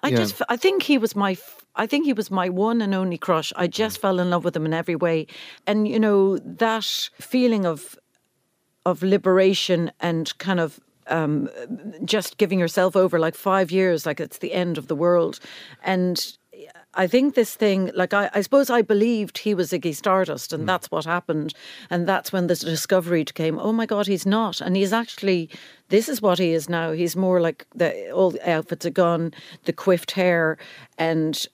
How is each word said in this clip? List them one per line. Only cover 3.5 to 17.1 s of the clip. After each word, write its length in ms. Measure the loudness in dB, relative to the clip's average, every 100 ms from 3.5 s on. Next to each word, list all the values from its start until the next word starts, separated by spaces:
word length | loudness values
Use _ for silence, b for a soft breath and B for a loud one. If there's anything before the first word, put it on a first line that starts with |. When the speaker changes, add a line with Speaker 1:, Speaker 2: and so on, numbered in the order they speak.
| -2
Speaker 1:
I 100 | -2
just 320 | 0 -4 0
Speaker 2:
Mm. 20 |
Speaker 1:
fell 200 | 0 2
in 100 | 2
love 140 | 0
with 100 | 0
him 100 | -2
in 100 | -2
every 220 | -2 -2 -2
way. 300 | 0 0 -4 B B B -2
And, 220 | 0 0
you 100 | 2
know, 400 | 4 4 4 0
that 460 | -6 -2 -2 0 -4 -6 -8 -12
feeling 460 | -4 0 2 2 0
of, 320 | -4 -10 -20 _ _ _ _ _ _ _ _ -2
of 160 | 0
liberation 880 | 2 2 4 4 4 2 2 0 0 -4
and 360 | -2 -2 -4 -6
kind 220 | -2 0
of, 180 | -2 -6 _ _ -4
um, 400 | -2 0 -2 -4 -8 -12 -12 -12 -10
just 320 | -2 -2 -2 -2
giving 220 | 0 2
yourself 340 | 0 2 2
over, 240 | 4 4 2
like, 160 | 0
five 380 | -2 0 2 2
years, 340 | 2 2 0 -2
like, 140 | -6
it's 180 | -8 -10
the 140 | -6
end 260 | -2 -2 -4
of 80 | -4
the 80 |
world. 460 | 0 2 4 2 -4 B B B B
And 540 | -2 0 0 -2 -6 -12 _ -20 -20 -20 _
I 120 | -2
think 280 | 2